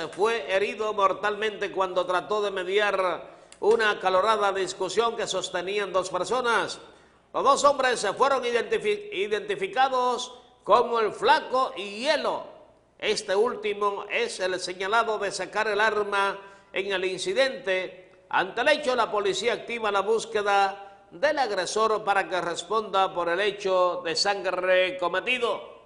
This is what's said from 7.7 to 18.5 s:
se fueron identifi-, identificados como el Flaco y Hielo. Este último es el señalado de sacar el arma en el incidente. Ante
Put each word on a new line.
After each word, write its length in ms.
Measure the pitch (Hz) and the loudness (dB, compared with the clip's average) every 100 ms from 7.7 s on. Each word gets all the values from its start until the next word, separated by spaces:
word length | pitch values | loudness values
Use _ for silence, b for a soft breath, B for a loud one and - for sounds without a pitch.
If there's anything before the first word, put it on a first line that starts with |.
| 277 254 226 | 4 2 0
se 120 | 202 | -2
fueron 300 | 170 269 269 | 2 2 2
identifi-, 680 | 240 233 208 214 208 208 - | 0 0 0 -2 0 -2 -4
identificados 1300 | 170 202 208 202 190 190 262 269 254 247 240 - - - _ | -4 -2 -2 -2 -4 -2 2 2 2 0 0 -6 -14 -20 _
como 380 | - 214 233 233 | 4 4 4 2
el 120 | 214 | 0
Flaco 600 | - 208 302 - 254 254 165 | 0 4 4 4 0 0 -4
y 220 | 202 202 | -10 -4
Hielo. 460 | 269 294 226 151 - - - _ _ _ | 0 0 0 -4 -8 -16 -20 _ _ _
Este 380 | 185 202 - | -2 -2 0
último 680 | 190 240 226 214 202 208 196 - | 2 2 0 -4 -2 -2 -2 -4
es 300 | 190 233 - | -2 -2 -2
el 220 | 185 180 | -4 -2
señalado 580 | 180 185 190 226 220 208 | -6 -6 0 2 2 0
de 140 | 196 | -2
sacar 340 | 175 185 208 214 | -4 -4 -2 0
el 140 | 202 | 2
arma 580 | 214 208 202 202 196 185 B B B | 2 2 0 0 0 -2 B B B
en 200 | - 196 | -6 -2
el 120 | 185 | -2
incidente. 1200 | 185 185 180 214 269 233 190 185 180 - - - _ | -2 -2 -2 2 0 0 -2 -2 -2 -10 -20 -20 _
Ante 320 | 135 185 | 0 0